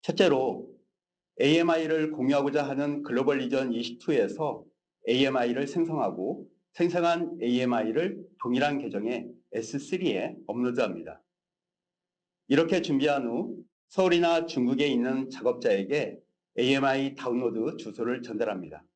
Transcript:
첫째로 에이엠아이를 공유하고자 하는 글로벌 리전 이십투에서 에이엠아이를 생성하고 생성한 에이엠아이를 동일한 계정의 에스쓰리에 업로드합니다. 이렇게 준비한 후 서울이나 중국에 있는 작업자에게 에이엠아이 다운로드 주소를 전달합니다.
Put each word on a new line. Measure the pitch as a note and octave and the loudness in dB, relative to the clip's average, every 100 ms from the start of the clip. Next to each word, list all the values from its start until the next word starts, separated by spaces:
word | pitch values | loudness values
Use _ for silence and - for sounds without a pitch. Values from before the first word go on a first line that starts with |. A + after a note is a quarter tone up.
첫째로 | - F3 F#3 C3+ C3 F#2+ - - _ _ _ _ _ - | -4 4 4 4 0 -4 -12 -20 _ _ _ _ _ 0
에이엠아이를 | C#3 D#3+ E3 E3 D#3+ D#3+ D#3 | 4 4 4 2 0 0 0
공유하고자 | D3+ B2+ C#3+ C#3 D3 C#3 | 0 2 2 2 0 -2
하는 | C3+ C#3+ C#3+ | -2 -2 -4
글로벌 | - B2 C3 C#3 | -2 0 2 0
리전 | B2 C3 B2+ | 0 0 0
이십투에서 | A#2 A#2 - - C#3 G2+ G2 D3 G2+ - _ _ _ - | -2 -4 -6 0 2 2 -2 -6 -6 -14 _ _ _ 0
에이엠아이를 | B2+ C3+ C3 B2 B2 C#3+ | 2 4 2 0 0 -2
생성하고 | F3 E3 D#3 G#2+ F2+ G2+ F3 - _ _ | 0 0 0 -2 -2 -6 -6 -12 _ _
생성한 | - E3+ F3+ E3+ E3+ E3+ - | -2 0 2 2 2 -2 -2
에이엠아이를 | A#2+ B2 B2+ A#2+ A2 B2 F#3 G3+ - _ | 0 2 2 0 0 0 -2 -6 -14 _
동일한 | A#2+ B2 D3 C#3 | -2 2 2 0
계정의 | - G2+ A2 B2 - - _ | -4 -4 -4 -6 -8 -18 _
에스쓰리에 | A2 A2+ C#3+ - F#3 F3 G2 A2 - - | -8 -6 -8 -4 -2 0 0 -4 -8 -8
업로드합니다. | A#2 B2 B2 A2 F2 D#2 C#2+ _ _ _ _ _ _ _ _ _ _ _ _ _ | -2 -2 0 -2 -2 -12 -16 _ _ _ _ _ _ _ _ _ _ _ _ _
이렇게 | C#3 E3 F#3 | 2 4 2
준비한 | - C#3 D3 C#3+ A#2+ | 2 2 2 0 -2
후 | B2 A3 - - _ _ | -4 -6 -10 -16 _ _
서울이나 | - F#3 E3+ E3+ E3 E3 | 2 4 4 4 2 0
중국에 | - B2 C3 C#3+ | 0 0 2 2
있는 | B2 B2 C3 C3 | 2 0 -2 -4
작업자에게 | - A#2 A#2+ A#2+ G2 G2 D3 A2 - _ _ _ - | -2 -2 0 0 0 0 -2 -2 -8 _ _ _ -2
에이엠아이 | B2+ C#3 C#3 C3+ C#3 C#3 | 2 4 4 2 -2 -4
다운로드 | B2+ A#2+ A#2+ A2+ A#2+ - | -4 0 0 -2 -4 -6
주소를 | A2 G2+ A#2 B2 | -12 -6 -4 -4
전달합니다. | A#2 A2 A2 G2 D#2+ D2+ _ | -6 -4 -4 -4 -10 -16 _